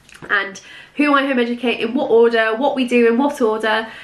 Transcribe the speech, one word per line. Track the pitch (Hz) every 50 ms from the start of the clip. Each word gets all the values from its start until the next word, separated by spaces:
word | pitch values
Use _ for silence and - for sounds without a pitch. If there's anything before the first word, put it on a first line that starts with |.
| _ - - - - -
and | 202 202 196 196 196 - - - - - - - _
who | - 294 294 285
I | 277 269 277
home | 269 247
educate | 240 233 240 240 - 240 214 -
in | 202 226 226
what | 294 294 -
order, | 220 226 233 233 233 226 220 220 220
what | 226 285 285 277
we | 262 254 240
do | 247 240 233
in | 226 233 233
what | 285 285 285 -
order, | 254 220 220 220 220 220 214 220 226 - - -